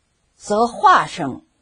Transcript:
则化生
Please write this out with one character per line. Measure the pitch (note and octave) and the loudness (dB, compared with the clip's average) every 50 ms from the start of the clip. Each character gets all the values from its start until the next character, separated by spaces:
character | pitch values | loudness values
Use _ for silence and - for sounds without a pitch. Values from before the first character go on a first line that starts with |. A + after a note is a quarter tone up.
| _ _ _ _ _ _ _ | _ _ _ _ _ _ _
则 | _ - - G#3 G#3+ A#3+ | _ -8 -4 -2 0 0
化 | A#3 - - - G4+ F4+ F#3+ D3+ | -2 -2 2 4 4 4 4 2
生 | D3+ - - D#3 C3+ - - _ _ _ _ | -2 -8 -8 -8 -8 -8 -12 _ _ _ _